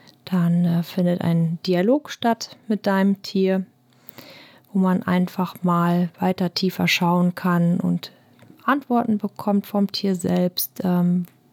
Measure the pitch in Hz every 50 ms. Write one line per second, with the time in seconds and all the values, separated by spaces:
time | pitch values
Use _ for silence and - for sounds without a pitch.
0 | - - - _ _ - 185 180 170 170 170 175 175 170 170 170 165 - - -
1 | 180 175 175 - - 170 170 165 165 160 170 165 - - 180 175 185 220 262 294
2 | 294 - - - - 233 226 226 - - - - _ - 220 202 - 202 196 190
3 | 196 196 196 - - - - 190 190 185 190 190 185 - _ _ _ _ _ _
4 | _ - - - - - - - - - - - _ _ - 196 190 185 180 185
5 | - - 180 180 180 170 - - 180 180 - - - 180 175 170 170 175 175 175
6 | 180 170 - - - 185 185 - 185 175 - - - 185 - - 180 175 - -
7 | 180 170 175 180 180 180 180 - - 180 175 175 170 170 175 180 180 175 175 170
8 | - - - - _ _ _ _ - - - - - - 269 285 269 - 240 240
9 | 233 233 214 208 - 196 - - - 208 202 202 - - - 202 202 196 - -
10 | - 196 185 175 180 180 180 180 180 180 180 - - - - - - 185 180 180
11 | 175 175 175 180 175 - - _ _ _